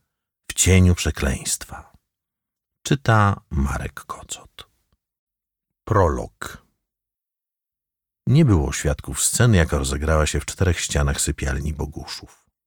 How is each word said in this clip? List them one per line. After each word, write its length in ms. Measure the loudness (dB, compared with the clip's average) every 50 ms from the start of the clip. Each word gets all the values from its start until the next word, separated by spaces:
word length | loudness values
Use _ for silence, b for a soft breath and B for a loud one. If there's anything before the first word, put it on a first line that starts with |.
| _ _ _ _ _ _ _ _ _ -12
W 60 | -4
cieniu 420 | -2 2 4 6 6 6 6 4
przekleństwa. 960 | 2 0 -4 -4 -2 -4 -4 -4 -4 -6 -6 -8 -8 -8 -14 -18 -20 -20 _ _ _ _ _ _ _ _ _ _ _ _ _ _ _ _ _ _ _ -4
Czyta 580 | -2 -2 -2 2 2 4 4 4 2 2 -2 _ -6
Marek 440 | -2 -2 -2 -2 -2 -4 -8 -8 -12
Kocot. 760 | -14 -16 -16 -16 -16 -14 -16 -16 -18 -18 -20 _ -20 -20 _ _ _ _ _ _ _ _ _ _ _ _ _ _ _ _ _ _ _ _ _ _ _ -4
Prolog. 840 | 0 2 2 4 2 2 -2 -6 -10 _ -16 -16 -16 -16 -18 _ _ _ _ _ _ _ _ _ _ _ _ _ _ _ _ _ _ _ _ _ _ _ _ _ _ _ _ _ _ _ _ -2 2
Nie 180 | 4 4 6
było 280 | 6 4 4 2 0 -4
świadków 500 | -4 -2 -2 -4 -4 -6 -12 -6 -4 -4
sceny, 340 | -2 0 2 4 4 6 4
jaka 200 | 4 2 0 -2
rozegrała 500 | -2 -2 -4 -4 -2 0 2 2 2 0
się 120 | -2 -4
w 60 | -6
czterech 340 | -6 -4 -2 0 0 0 -2
ścianach 420 | -2 -4 -2 0 0 0 0 -2
sypialni 520 | -4 -4 -4 -4 -4 -6 -4 -4 -4 -6 -6
Boguszów. 720 | -6 -8 -10 -10 -14 -14 -14 -14 -16 -16 -20 -20 _ _ _ _ _ _